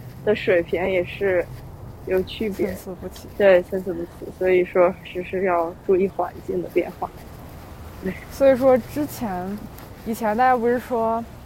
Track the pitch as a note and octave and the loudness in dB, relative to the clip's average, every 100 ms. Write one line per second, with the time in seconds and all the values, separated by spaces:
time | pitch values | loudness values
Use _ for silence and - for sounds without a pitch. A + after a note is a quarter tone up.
0 | - - - G#3+ - F3 E3+ E3+ F#3+ F#3 | -16 -6 0 0 4 2 2 -2 0 0
1 | F3+ - G3 F3+ - - - - - - | 0 -2 0 0 0 -6 -16 -16 -16 -12
2 | - F#3+ F#3+ - A3 F#3+ G3+ F#3+ G3 F3+ | -2 -2 -2 -4 -4 -2 -4 -4 -10 -12
3 | F#3 - - - G3+ F3+ F3+ F#3+ F#3+ E3+ | -12 -14 -10 4 8 8 6 -4 -4 -6
4 | E3+ - - - F#3 F#3 F3+ F#3+ F3+ F#3 | -6 -10 -12 -2 4 4 4 4 4 2
5 | - F3+ F3+ F#3 F#3+ F3 E3 F3 - F#3 | -10 -10 -6 -2 0 0 0 -4 2 2
6 | F#3+ - F3+ F#3+ - F#3 E3 F3 E3+ - | 2 0 -4 -6 -8 -6 -2 -2 -2 -4
7 | F3+ - - - - - - - - - | -10 -10 -18 -18 -16 -16 -18 -16 -16 -10
8 | F#3 - - - C4+ B3 C4+ B3+ - C#4+ | -8 -8 -8 4 4 6 6 4 2 -4
9 | D4+ - A3+ F3+ F#3 G#3 - - - - | -4 -4 -6 -4 -4 -8 -10 -16 -18 -12
10 | G#3 A3+ A3 G#3+ B3+ B3 A#3 A#3+ - A#3+ | -8 -2 0 4 4 4 4 0 0 -2
11 | A3+ A3+ A3+ - | 0 -2 -4 -14